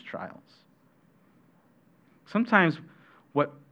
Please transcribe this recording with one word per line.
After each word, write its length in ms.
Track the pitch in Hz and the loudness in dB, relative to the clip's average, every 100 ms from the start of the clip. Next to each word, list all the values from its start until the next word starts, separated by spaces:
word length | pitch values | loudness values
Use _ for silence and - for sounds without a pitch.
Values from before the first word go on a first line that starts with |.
trials. 340 | - - 90 - _ _ _ _ _ _ _ _ _ _ _ _ _ _ _ _ _ _ - | -16 -14 -14 -18 _ _ _ _ _ _ _ _ _ _ _ _ _ _ _ _ _ _ -6
Sometimes 520 | 208 240 208 170 151 - - - - _ | -4 2 4 4 0 -12 -20 -20 -20 _
what 200 | 143 143 - - | -2 -2 -4 -8